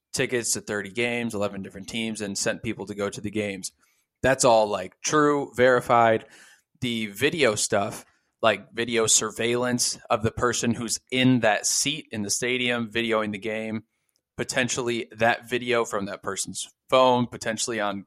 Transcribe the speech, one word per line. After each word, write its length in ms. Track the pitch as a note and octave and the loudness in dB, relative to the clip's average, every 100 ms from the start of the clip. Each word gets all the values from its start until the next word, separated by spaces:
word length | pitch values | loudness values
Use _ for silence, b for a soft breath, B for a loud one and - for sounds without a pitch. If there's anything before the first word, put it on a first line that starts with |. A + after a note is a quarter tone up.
| _ | _
tickets 400 | - B2+ B2 A2+ | -4 -2 -2 -2
to 80 | G#2+ | -4
thirty 280 | - G#2 G2 | -4 -6 -4
games, 440 | F#2+ A#2+ A#2+ A#2 | -4 -2 -2 -4
eleven 280 | G#2+ G2+ G2 | -4 -4 -6
different 260 | G2 G2 F#2+ | -12 -14 -10
teams, 340 | A#2 A2+ G#2+ | -6 -6 -6
and 140 | G2+ G2+ | -6 -4
sent 260 | A#2 G2+ | -4 -4
people 240 | A#2 G#2 G2+ | -6 -8 -8
to 80 | |
go 160 | G2+ G2+ | -4 -4
to 100 | - | -4
the 100 | G#2 | -6
games, 400 | G#2+ G#2 F#2+ F2+ - _ _ _ _ | -4 -4 -6 -12 -14 _ _ _ _
that's 240 | B2+ C3+ C3 | 2 4 6
all, 200 | A2+ G#2+ | 6 4
like, 320 | G2 F#2 - | 0 -6 -10
true, 500 | - D3+ D3 C#3+ C#3 | 0 2 4 2 -2
verified. 720 | - B2+ B2 - A#2+ A#2 A2+ - B B B _ _ | 4 4 4 4 4 6 4 -2 B B B _ _
The 260 | B2+ A2+ A2 | -4 -2 -4
video 460 | G2+ C#3 E3 B2+ | 0 0 4 2
stuff, 520 | G#2 - G#2 G2+ - - _ _ _ | 2 0 0 -2 -8 -16 _ _ _
like 320 | A2+ G2+ - | 2 2 -4
video 340 | - A#2 A#2 A2 | -6 -2 2 4
surveillance 920 | - A2 G2+ A2+ A#2+ B2 B2 - - - | 2 0 -2 -2 0 0 0 -2 -4 -2
of 140 | A#2+ | 0
the 80 | A2 | 0
person 420 | - B2 A2+ B2 | 0 0 0 -2
who's 280 | A#2 A2+ - - | -2 -4 -6 -4
in 300 | B2+ B2+ B2+ | 2 4 4
that 260 | A2 G2+ - | 4 2 0
seat 420 | - C#3+ D#3 - | -2 -2 -4 -8
in 120 | A2 | -8
the 80 | G2+ | -4
stadium, 600 | - B2 B2+ B2 A#2+ A2+ | -2 -2 0 0 -2 -2
videoing 420 | A2+ A#2 A2 G#2+ | -2 0 0 0
the 60 | G#2 | -4
game, 460 | A2 A2 A2 A2 A2 _ _ _ _ - | -6 -6 -6 -8 -10 _ _ _ _ -8
potentially 720 | B2 C#3 A#2+ - A#2+ A#2 - G#2+ | -4 -2 -2 -2 -2 -4 -6 0
that 320 | A2+ A2+ A#2 | 2 2 -2
video 340 | B2 A#2+ A#2+ | -4 0 0
from 220 | A2+ G#2+ G2 | 0 -2 -6
that 160 | F#2 | -6
person's 440 | - F#2+ - F#2 - _ _ | -8 -6 -8 -8 -12 _ _
phone, 380 | C3 B2+ B2 A#2+ | 4 6 4 0
potentially 520 | A2+ A#2 A2 - A2 | -4 -6 -6 -4 -2
on 280 | G#2 G2 | -2 -4